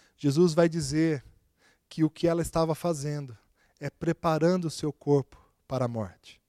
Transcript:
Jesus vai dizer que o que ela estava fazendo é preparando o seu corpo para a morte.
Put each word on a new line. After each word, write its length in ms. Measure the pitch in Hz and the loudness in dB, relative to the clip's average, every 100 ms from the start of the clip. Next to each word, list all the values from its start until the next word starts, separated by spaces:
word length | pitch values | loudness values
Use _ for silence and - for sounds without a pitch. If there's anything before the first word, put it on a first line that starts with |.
| _ - | _ -4
Jesus 380 | 147 139 180 | 0 4 4
vai 140 | 156 170 | 4 2
dizer 560 | 165 139 151 165 143 - _ _ _ _ _ _ | 0 -4 0 0 -2 -8 _ _ _ _ _ _
que 160 | - | -2
o 60 | 156 | -2
que 160 | - 170 | 0 0
ela 160 | 170 | 0
estava 320 | 160 170 160 | 0 0 0
fazendo 640 | 151 175 156 147 147 135 110 _ _ _ - | 0 -2 -4 -6 -8 -10 -16 _ _ _ -14
é 120 | 143 | -14
preparando 760 | - 160 160 170 160 160 185 165 | -6 -4 -2 0 2 2 2 -2
o 40 | |
seu 220 | - 151 | -6 -8
corpo 460 | - - 143 - - _ _ - | -4 2 2 2 -12 _ _ -8
para 180 | 131 | -4
a 40 | 123 | -2
morte. 520 | 117 98 - - - | -4 -8 -10 -20 -20